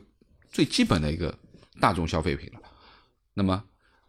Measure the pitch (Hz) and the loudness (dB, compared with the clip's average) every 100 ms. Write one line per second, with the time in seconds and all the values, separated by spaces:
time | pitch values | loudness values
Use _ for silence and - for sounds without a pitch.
0 | - _ _ _ _ - 156 - 240 87 | -6 _ _ _ _ 0 0 2 2 2
1 | 76 82 76 - - - _ - 123 87 | 0 -2 -4 -6 -18 -20 _ 0 0 2
2 | 80 85 78 71 95 - - - - - | 0 0 0 -4 -8 -18 -20 -20 -20 -20
3 | _ _ _ 101 95 95 - _ _ _ | _ _ _ -2 -2 -2 -6 _ _ _